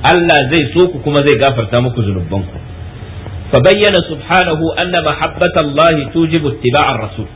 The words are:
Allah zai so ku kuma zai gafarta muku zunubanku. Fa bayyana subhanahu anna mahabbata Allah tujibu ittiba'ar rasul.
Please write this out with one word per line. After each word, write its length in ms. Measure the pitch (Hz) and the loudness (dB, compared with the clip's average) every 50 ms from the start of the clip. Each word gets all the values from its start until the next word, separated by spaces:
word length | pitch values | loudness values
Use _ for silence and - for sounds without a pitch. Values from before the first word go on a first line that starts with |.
| 123 | 2
Allah 360 | 139 170 180 170 165 160 147 135 127 | 4 4 4 4 4 2 2 2 2
zai 240 | 156 170 147 120 - | 0 0 0 0 2
so 160 | 170 180 175 | 2 2 2
ku 80 | 180 139 | 2 -4
kuma 240 | - 147 147 143 139 | -4 0 0 2 4
zai 160 | 147 139 120 | 4 4 4
gafarta 400 | 131 135 127 117 113 101 - 120 | 2 0 2 0 -4 0 0 0
muku 240 | 123 127 117 - 110 | 0 0 -2 -2 -2
zunubanku. 560 | 101 98 92 85 80 95 98 92 85 - 85 - - - - - - - - - - - - - - - - - - - | -2 -2 -4 -4 -4 -4 -6 -6 -6 -10 -14 -14 -14 -14 -14 -14 -14 -14 -16 -16 -14 -14 -14 -14 -12 -12 -12 -8 0 0
Fa 60 | 127 127 | 4 6
bayyana 380 | 185 196 208 208 208 196 180 170 - | 6 4 4 4 2 2 2 0 -2
subhanahu 540 | 160 135 - - 170 185 180 175 160 151 165 165 147 156 175 | -8 -12 -4 0 2 2 2 2 0 0 -2 -2 -2 -2 -4
anna 160 | 180 180 170 160 | -2 -2 0 0
mahabbata 560 | 156 143 - 160 160 - - 185 156 - 175 156 | 0 -2 -2 -4 -4 -2 0 -2 0 2 0 -2
Allah 480 | 147 139 147 160 170 160 151 139 117 | 0 2 4 4 4 4 2 -2 -4
tujibu 460 | - 165 165 160 156 165 147 139 117 - | 0 0 0 2 0 0 0 -2 -4 -2
ittiba'ar 400 | - 123 120 143 147 - 131 113 110 | -2 0 2 2 2 0 0 -4 -6
rasul. 220 | 101 95 - - - - | -8 -8 -10 -12 -12 -12